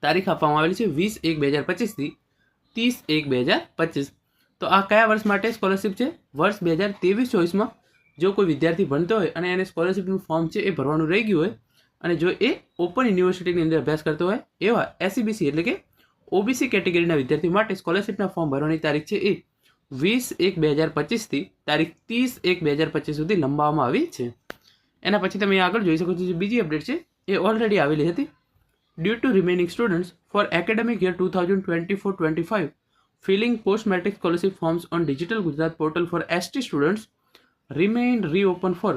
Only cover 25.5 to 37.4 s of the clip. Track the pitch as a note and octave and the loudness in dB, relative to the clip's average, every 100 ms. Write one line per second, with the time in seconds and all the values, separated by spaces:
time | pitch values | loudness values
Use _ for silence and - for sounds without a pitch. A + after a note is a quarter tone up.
25.5 | F#3+ F3+ G#3 G3 D#3+ F3 F#3 F3+ E3+ G3+ | 2 2 2 2 0 0 -2 -2 -2 -2
26.5 | A#3+ F3+ D3+ D3 D4+ - _ - F#3+ F#3 | 0 -2 -4 -4 -8 -10 _ -4 0 0
27.5 | A3 A3+ G3 C#3+ D#3 D#3 E3+ D4 _ _ | 2 2 2 2 2 0 0 -6 _ _
28.5 | _ _ _ _ - E3+ A#3 C4+ G3 F3+ | _ _ _ _ -4 -2 0 2 2 4
29.5 | F3+ F3 - A#3+ E3+ F3+ - _ G#3 G3+ | 2 0 0 0 0 -2 -10 _ -2 0
30.5 | E3+ E3+ A3 A#3 A3 F#3 F3+ F#3 F#3 F3 | -2 0 0 0 0 -2 0 -2 0 0
31.5 | G3 F#3+ E3+ E3+ G3 G3 F#3+ D#3+ D#3+ E3+ | 0 0 -4 -2 -4 -4 -2 -2 0 -2
32.5 | A3 D3+ _ _ _ _ _ - G3 A#3+ | -2 -4 _ _ _ _ _ 0 2 2
33.5 | A#3 G#3 G#3 A3 F#3 F3+ G3 F3+ E3+ G3 | 0 0 0 2 0 0 -2 -2 0 -2
34.5 | F#3+ E3 E3+ E3+ E3+ D#3+ C#3 E3+ A3 F3 | -2 -2 -2 -2 -2 0 -2 -2 -2 -2
35.5 | C#3+ D#3+ E3 D#3 D#3+ E3+ E3+ D#3+ E3+ F3+ | -2 -4 -2 -2 -2 -2 -2 -2 -4 -4
36.5 | C#4 B3+ D3+ D3 G#3+ - _ _ _ | -8 -4 0 2 0 -6 _ _ _